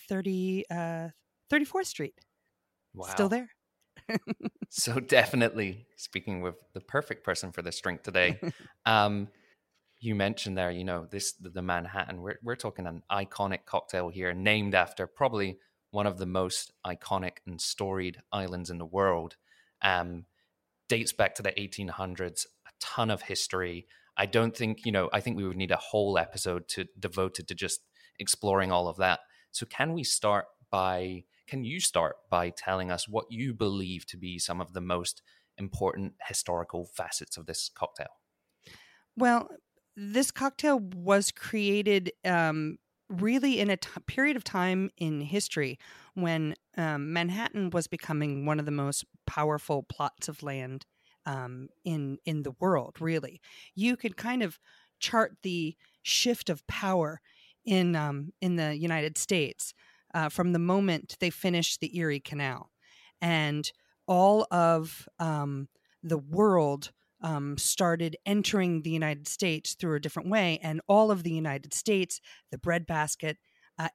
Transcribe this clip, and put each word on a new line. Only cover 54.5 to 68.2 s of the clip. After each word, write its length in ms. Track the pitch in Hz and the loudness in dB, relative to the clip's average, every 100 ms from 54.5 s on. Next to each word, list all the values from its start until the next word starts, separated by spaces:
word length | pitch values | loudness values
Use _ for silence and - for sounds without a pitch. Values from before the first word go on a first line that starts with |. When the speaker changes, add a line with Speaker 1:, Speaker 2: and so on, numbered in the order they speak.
| - _ _ _ - | -4 _ _ _ -8
Speaker 1:
chart 380 | - 226 220 - | 0 2 2 0
the 340 | 190 175 156 - _ _ | -4 -2 -2 -6 _ _
shift 480 | - - 247 240 - | -2 2 2 2 0
of 160 | 151 - | -4 -4
power 560 | - 196 185 156 156 _ _ - _ | -4 2 2 2 -2 _ _ -20 _
in, 320 | - 190 175 165 | 2 4 4 4
um, 380 | 147 139 151 - | 0 -2 -6 -2
in 140 | 185 175 | 0 2
the 200 | 151 151 | 0 0
United 400 | 170 160 151 156 | 0 0 0 -2
States, 600 | - 185 139 - - - _ _ _ 170 | 2 2 2 -2 -10 -12 _ _ _ -2
uh, 140 | 156 | 0
from 240 | - 180 | 2 4
the 60 | 170 | 4
moment 580 | 170 196 196 160 - - | 4 4 4 2 -2 -2
they 100 | 180 | -2
finished 520 | - 185 175 165 - | 0 0 2 2 -2
the 140 | 160 175 | -4 -2
Erie 240 | 160 143 | 0 0
Canal. 520 | - 143 139 123 - _ _ - - - | -4 -4 -4 -4 -10 _ _ -20 -20 -4
And 500 | 170 160 151 147 151 - _ _ - | 2 2 2 0 -2 -8 _ _ 2
all 400 | 180 190 214 - | 6 8 8 4
of, 580 | 175 165 165 160 - - - | 4 6 4 2 -10 -16 -4
um, 480 | 165 151 143 139 139 _ _ _ | -2 0 -2 -4 -8 _ _ _
the 160 | 165 160 | -2 -2
world, 760 | 139 165 214 180 151 143 - _ _ _ | -2 4 6 6 4 2 -6 _ _ _
um, 360 | 165 151 143 143 | -4 -2 -2 -2
started 600 | - - 180 165 165 151 | 0 2 2 2 0 -4